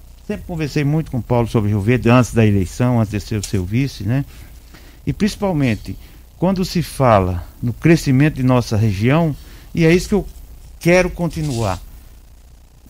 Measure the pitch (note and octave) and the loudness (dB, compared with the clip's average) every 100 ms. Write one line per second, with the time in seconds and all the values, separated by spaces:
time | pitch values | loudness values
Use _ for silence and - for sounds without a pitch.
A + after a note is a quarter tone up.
0 | - - - G#3 - E3+ D3+ D#3 C#3+ D3+ | -20 -18 -12 -10 -8 -6 -4 -2 0 -2
1 | D#3 D#3 A2 B2 A2+ A#2+ G#2 G#2 G2 B2 | -2 -6 -2 0 0 0 0 0 0 2
2 | A2 B2 A#2+ A2+ A2 G2+ F2+ - B2 B2 | 4 4 4 2 2 2 -2 -2 0 0
3 | G#2+ G#2 - G#2+ - G#2 F2+ A2 C3+ - | 0 -4 -6 -6 -4 -4 -2 -4 -4 -6
4 | G#2 C3 C#3 - - - - - - - | -4 -4 -4 -12 -20 -20 -20 -20 -20 -14
5 | - C#3 G#3 - G3+ E3 C3+ G#2 - F#2+ | -8 -2 -2 -2 -2 0 0 0 -6 -14
6 | - - - - F3 F#3+ F#3 F3+ D3 - | -16 -20 -20 -4 -2 0 -2 -4 -4 0
7 | C3 G#2+ F#2 F2+ - - A#2+ A2+ D#3 E3 | 4 4 4 -2 -10 -8 -6 0 4 4
8 | - C3 D3+ C#3 B2+ B2+ A#2 A2 A2 F#2+ | 4 2 2 2 2 2 2 0 0 0
9 | A2+ D3+ E3 C3+ - - - - D#3+ F3 | 2 2 0 -4 -12 -20 -10 0 4 4
10 | - G3+ D#3+ - - - - - E3 F3+ | 2 -2 -4 -12 -20 -20 -20 -4 2 4
11 | F3+ - E3+ F3 D3+ A#2+ A2 G#2+ - - | 2 -2 -6 -4 -4 -2 -2 -4 -8 -20
12 | - - - - - - - - - | -20 -20 -20 -20 -20 -20 -20 -20 -20